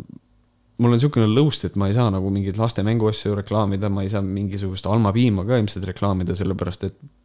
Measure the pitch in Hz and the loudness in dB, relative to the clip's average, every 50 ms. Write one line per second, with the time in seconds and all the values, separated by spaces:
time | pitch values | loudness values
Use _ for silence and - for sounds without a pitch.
0 | - - - - _ _ _ _ _ _ _ _ _ _ _ - 117 120 120 117 | -8 -14 -18 -20 _ _ _ _ _ _ _ _ _ _ _ 2 4 4 4 4
1 | 131 147 - 120 113 107 107 131 151 151 - - - 90 - 101 101 98 101 123 | 4 2 4 4 4 4 4 4 4 2 2 -2 -4 -4 -2 0 0 2 2 2
2 | 123 110 98 95 95 98 98 101 98 98 92 104 113 117 - - 98 107 113 117 | 2 2 2 0 0 0 0 0 -2 -2 -2 -2 -2 -2 0 0 0 0 2 2
3 | 107 107 107 - - 104 104 101 98 - 104 110 107 98 98 95 104 104 98 101 | 2 0 0 0 -2 -2 -2 -2 -2 -2 0 0 0 0 0 -2 -2 -2 -2 -2
4 | 98 98 110 101 98 95 95 98 101 98 98 98 98 95 92 92 - 92 104 113 | -2 -2 -2 -2 -2 -2 -2 -2 -4 -4 -4 -4 -4 -4 -6 -4 -2 0 2 2
5 | 110 101 98 120 127 123 101 92 90 107 131 120 107 101 - 95 95 95 90 - | 2 2 4 2 2 2 2 0 0 0 0 2 0 0 -2 -4 -6 -6 -4 -2
6 | 101 101 95 92 92 87 90 90 98 98 95 95 - 92 92 - - 98 - _ | 0 0 0 0 0 -2 -2 -2 -2 -2 -2 -2 -4 -6 -6 -6 -6 -8 -8 _
7 | - - _ _ | -18 -20 _ _